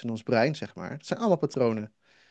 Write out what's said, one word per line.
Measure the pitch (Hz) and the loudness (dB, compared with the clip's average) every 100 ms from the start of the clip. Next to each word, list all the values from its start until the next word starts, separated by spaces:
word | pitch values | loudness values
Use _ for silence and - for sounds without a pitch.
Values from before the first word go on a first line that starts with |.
in | 120 | -6
ons | 113 | -6
brein, | - 117 131 151 | 0 4 4 0
zeg | - 87 | -8 -10
maar. | 90 | -10
Het | 143 - | -10 -6
zijn | - | -2
allemaal | 226 170 | 2 2
patronen. | 143 135 120 110 107 _ _ _ _ | 2 2 2 2 -6 _ _ _ _